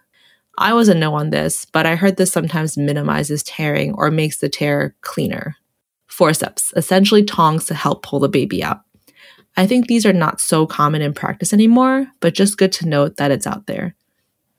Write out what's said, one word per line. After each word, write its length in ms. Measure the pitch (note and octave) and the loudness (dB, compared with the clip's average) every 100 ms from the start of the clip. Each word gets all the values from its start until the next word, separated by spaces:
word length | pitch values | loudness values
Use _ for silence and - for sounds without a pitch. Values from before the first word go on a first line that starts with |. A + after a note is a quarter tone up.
| _ _ _ _ _ - | _ _ _ _ _ -2
I 140 | G3+ | 2
was 140 | A#3 A3 | 4 4
a 80 | E3+ | 4
no 180 | D#3 | 2
on 160 | D3+ D#3 | -2 -2
this, 360 | D3 D#3 - - | -2 -2 -6 -4
but 140 | D#3+ D#3+ | 0 0
I 80 | |
heard 240 | E3 G3 F#3+ | 2 0 2
this 140 | F#3 | 0
sometimes 480 | - E3 E3 D#3 D3 | 0 -2 -2 -4 -2
minimizes 640 | C#3+ D3 D3 D3 D3 D3 | -2 -2 -2 -2 -2 -6
tearing 500 | - - D#3 D3 D3 | -8 -6 -4 -2 -2
or 160 | C#3 D3 | -2 -2
makes 280 | D#3 D#3 - | 0 -2 -2
the 120 | D3 | -6
tear 460 | - D3 C#3+ D3 - | -4 -2 -2 -4 -8
cleaner. 540 | - - D3+ - - D3+ _ _ _ _ _ | -12 -6 -6 -6 -10 -14 _ _ _ _ _
Forceps, 680 | - E3 D#3+ - - - - | 0 2 2 -4 -6 -4 -4
essentially 480 | D#3 F#3+ G3+ G#3+ | 0 2 4 4
tongs 420 | G#3 - D#3+ D#3 - | 2 2 0 0 -4
to 100 | D#3+ | -4
help 260 | D3 C#3+ | -2 -4
pull 180 | - C#3+ | -4 -2
the 80 | C#3 | 0
baby 360 | C#3+ A#2 F2+ | 0 -2 -4
out. 180 | D2+ - _ _ _ _ - _ _ - | -6 -8 _ _ _ _ -20 _ _ 0
I 120 | F#3+ | 2
think 180 | B3+ A#3+ | 2 2
these 220 | A#3 G#3+ | 2 2
are 60 | |
not 280 | F#3+ D#3 - | 2 0 -2
so 240 | - D#3+ D#3 | 0 0 0
common 380 | - D3 D3+ | 0 0 0
in 100 | D3 | -2
practice 400 | D3 - - F3 | -4 -6 -6 0
anymore, 540 | G#3 A3 A#3 B3+ C4 C4+ _ | 4 6 6 4 0 -2 _
but 120 | E3+ | 0
just 240 | E3 G3 - | 2 2 2
good 140 | F#3+ | 0
to 160 | - E3 | 0 -2
note 300 | D3 C#3+ - | 0 0 0
that 120 | C#3+ | 0
it's 160 | B2+ - | 0 -2
out 220 | - - | -8 -8
there. 260 | - - - _ _ _ _ _ | -8 -8 -10 _ _ _ _ _